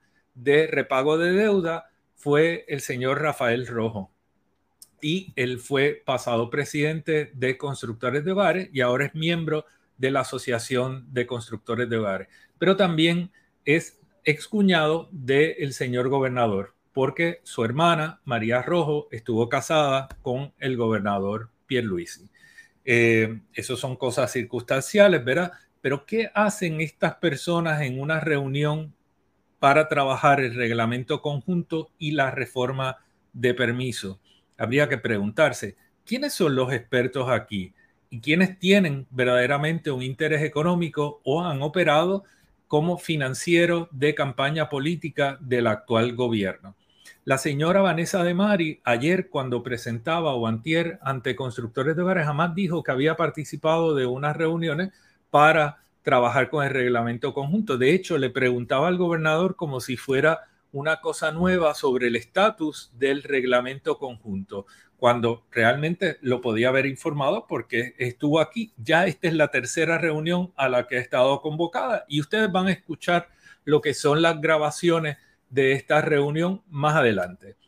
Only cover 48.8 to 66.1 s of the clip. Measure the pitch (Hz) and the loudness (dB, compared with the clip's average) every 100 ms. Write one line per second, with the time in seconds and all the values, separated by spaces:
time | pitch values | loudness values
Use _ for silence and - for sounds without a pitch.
48.8 | - 120 147 190 185 147 131 120 123 117 | -2 0 2 0 -2 -4 -2 -4 -4 -6
49.8 | 123 117 117 165 160 127 113 113 160 165 | -6 -6 -4 -2 0 0 -2 -2 0 0
50.8 | 170 165 135 131 131 123 131 120 117 - | 0 -4 -6 -4 -4 -4 -6 -8 -6 -2
51.8 | 135 160 180 180 151 143 175 170 185 165 | -2 0 0 0 0 0 -2 -2 -2 -2
52.8 | 147 131 151 156 156 156 147 151 160 165 | -2 0 0 2 -2 -4 -10 -4 0 2
53.8 | 165 143 123 127 147 151 160 165 165 147 | 2 0 0 -2 -4 -2 -2 -2 -2 -2
54.8 | 190 - _ _ _ 143 156 160 147 - | -4 -8 _ _ _ 6 8 6 2 -4
55.8 | _ _ - 131 120 127 127 156 139 131 | _ _ 2 4 4 2 0 0 0 0
56.8 | 123 120 117 120 143 139 139 202 214 127 | 2 2 0 -4 -4 -4 -2 -2 0 2
57.8 | 131 185 - 160 127 131 127 123 117 135 | 4 4 2 -2 0 0 0 0 0 0
58.8 | 165 180 175 165 160 156 190 - 160 127 | 2 0 0 0 0 2 0 -2 -6 -6
59.8 | - 123 - 135 156 160 - _ _ 139 | -6 -6 -2 2 2 2 -6 _ _ -6
60.8 | 151 156 160 151 160 160 185 180 156 147 | -4 -2 -4 -4 -4 0 0 2 0 0
61.8 | 143 123 123 117 - 190 214 214 156 - | 0 2 0 -2 -2 2 2 2 -6 -8
62.8 | - 120 139 143 139 135 127 123 123 135 | -16 -2 -2 -2 -2 -2 2 2 0 -6
63.8 | 160 143 135 113 113 98 98 101 - - | -6 -6 -8 -12 -10 -8 -8 -12 -14 -20
64.8 | _ _ 123 120 113 117 _ 120 113 139 | _ _ 2 4 0 -2 _ 2 2 2
65.8 | 156 175 185 | -2 -2 -4